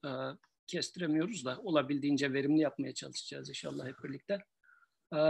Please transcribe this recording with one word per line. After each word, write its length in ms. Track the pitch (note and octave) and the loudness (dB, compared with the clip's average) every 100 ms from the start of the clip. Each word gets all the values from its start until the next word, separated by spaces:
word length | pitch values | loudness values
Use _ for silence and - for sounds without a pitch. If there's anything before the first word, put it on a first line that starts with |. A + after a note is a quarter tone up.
| C#3+ | -6
e, 40 | C3 C3 D#3+ _ _ - | -4 -4 -8 _ _ -6
kestiremiyoruz 800 | E3+ - - E3+ D#3 F3 G3+ B2+ | -4 -4 -2 0 2 2 -2 -4
da 140 | B2+ | -4
olabildiğince 720 | A3+ D3+ C3+ C#3+ C#3+ C#3 C#3 | 2 2 4 0 2 2 2
verimli 280 | C3+ C#3 D#3 | 2 4 4
yapmaya 320 | D3+ - C3 | 4 0 -6
çalışacağız 560 | C3 C3+ C3 - C#3+ C#3 | -8 -10 -10 -10 -10 -10
inşallah 380 | C3+ D3 C#3 C3 | -10 -8 -8 -8
hep 80 | B2+ | -8
birlikte. 360 | C#3 C#3 - G3+ - _ _ _ _ _ _ | -10 -8 -4 -4 -6 _ _ _ _ _ _
Ee, 40 | D#3 D#3 | 4 6